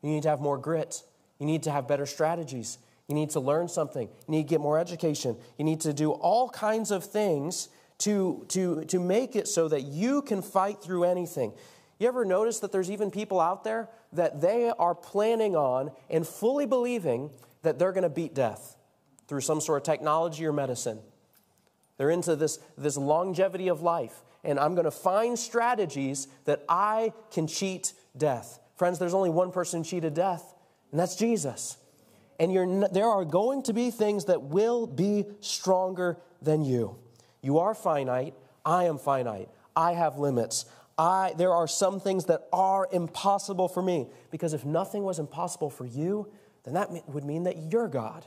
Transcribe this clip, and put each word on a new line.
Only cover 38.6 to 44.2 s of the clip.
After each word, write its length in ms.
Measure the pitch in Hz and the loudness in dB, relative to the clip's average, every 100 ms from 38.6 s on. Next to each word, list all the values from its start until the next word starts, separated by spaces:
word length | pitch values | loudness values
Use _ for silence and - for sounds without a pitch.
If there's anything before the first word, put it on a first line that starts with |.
I 200 | - 175 | 0 2
am 140 | 175 147 | 2 0
finite. 500 | - 135 120 104 98 - _ - | 0 0 0 -6 -10 -16 _ 2
I 160 | 165 | 2
have 260 | 175 160 139 | 2 0 0
limits. 460 | 143 127 113 - - - - - | 0 2 0 -4 -8 -16 -12 0
I, 380 | 165 185 190 156 | 2 4 0 2
there 160 | 180 | 2
are 140 | 170 160 | 4 2
some 320 | - 196 196 | 2 0 0
things 240 | 196 190 175 | -2 -2 2
that 220 | 160 - | 0 2
are 360 | 175 190 196 185 | 2 4 4 2
impossible 800 | 180 165 - 196 196 - 185 180 | 0 -2 -2 2 2 0 0 0
for 140 | 180 | 2
me, 260 | 185 175 120 - | 0 0 -2 -10